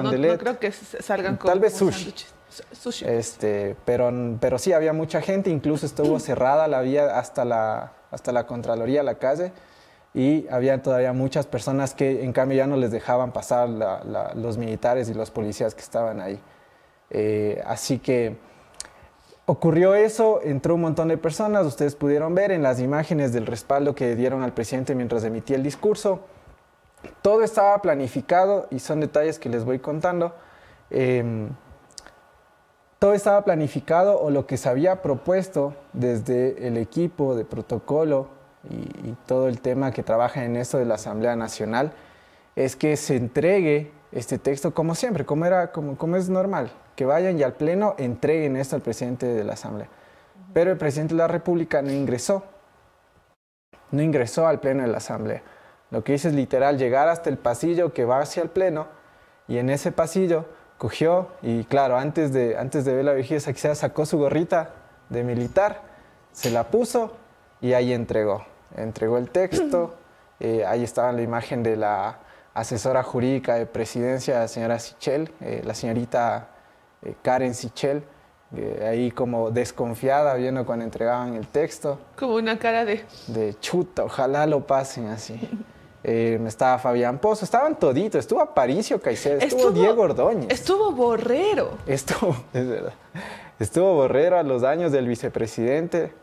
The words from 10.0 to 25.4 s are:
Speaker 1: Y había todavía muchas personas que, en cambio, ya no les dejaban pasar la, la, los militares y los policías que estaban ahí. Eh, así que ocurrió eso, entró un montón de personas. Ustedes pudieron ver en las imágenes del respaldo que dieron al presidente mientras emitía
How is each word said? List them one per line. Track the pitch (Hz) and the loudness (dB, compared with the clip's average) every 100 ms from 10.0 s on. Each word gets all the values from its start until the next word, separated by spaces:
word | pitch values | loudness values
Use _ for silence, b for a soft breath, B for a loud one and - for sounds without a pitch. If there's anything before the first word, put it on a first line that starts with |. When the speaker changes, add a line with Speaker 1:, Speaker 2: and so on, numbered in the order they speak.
| B | B
Speaker 1:
Y | - 131 156 - | 0 2 2 0
había | 127 131 135 | 0 2 2
todavía | 131 127 127 | 2 2 2
muchas | 127 135 156 135 | 0 0 0 -2
personas | 120 135 135 135 | -4 -2 -2 -2
que, | - 135 131 | 0 0 0
en | 127 | 0
cambio, | 117 131 135 | 0 2 2
ya | 135 | 2
no | 139 | 2
les | 123 | 0
dejaban | 110 - 123 123 | -2 0 0 0
pasar | 104 - 123 120 | -4 -2 0 0
la, | 110 104 95 | 0 -2 -4
la, | - 104 - | -6 -6 -6
los | - 120 110 | -6 -6 -4
militares | 113 107 120 127 113 | -4 -2 0 0 0
y | |
los | 107 110 | -4 -6
policías | - 107 104 117 | -4 -6 -2 -4
que | - | -4
estaban | - 113 117 107 | -8 -4 -4 -4
ahí. | 95 104 b b b b b b _ | -8 -10 b b b b b b _
Eh, | - 107 107 104 101 | -2 0 0 0 -2
así | - 113 - 127 | -6 -6 -4 -2
que | - 123 117 110 B B B B B B B B B B - | 0 0 0 -4 B B B B B B B B B B -2
ocurrió | 147 165 160 185 | 2 4 6 6
eso, | 202 214 214 220 214 | 6 4 4 2 4
entró | 156 139 160 | 0 -2 2
un | 170 | 2
montón | 165 151 165 | 2 0 0
de | 160 | 0
personas. | 156 151 214 208 | -2 -2 0 2
Ustedes | 160 - 147 | 0 0 -2
pudieron | 143 143 147 160 | 0 2 2 2
ver | 175 202 | 2 2
en | 180 | 2
las | 139 123 | 2 2
imágenes | 127 147 156 165 135 | 0 0 0 0 2
del | 120 113 | 0 -2
respaldo | 113 - 139 143 | -6 -2 2 2
que | - 127 117 | 0 0 2
dieron | 127 131 | 0 0
al | 123 | -2
presidente | 117 117 131 131 | -4 -4 -4 -2
mientras | 127 120 117 | -2 -2 -2
emitía | 110 113 | -2 -4